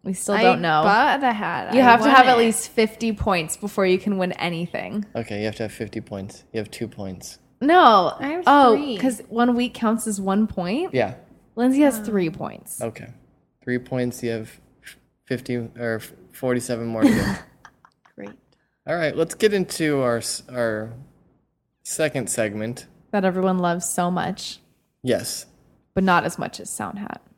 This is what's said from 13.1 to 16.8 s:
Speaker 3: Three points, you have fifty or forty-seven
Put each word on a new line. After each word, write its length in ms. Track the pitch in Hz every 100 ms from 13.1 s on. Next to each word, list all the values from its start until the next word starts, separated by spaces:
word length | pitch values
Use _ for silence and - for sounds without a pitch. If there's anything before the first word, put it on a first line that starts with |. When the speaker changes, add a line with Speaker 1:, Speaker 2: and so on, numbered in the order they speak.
| - _ _ _ _
Speaker 3:
Three 160 | - 123
points, 420 | 123 127 123 120
you 60 | 120
have 180 | 113 110 - _ _ - - _ _ _
fifty 280 | 123 - 123
or 440 | 113 117 120 110 - - -
forty-seven 540 | - 127 123 120 117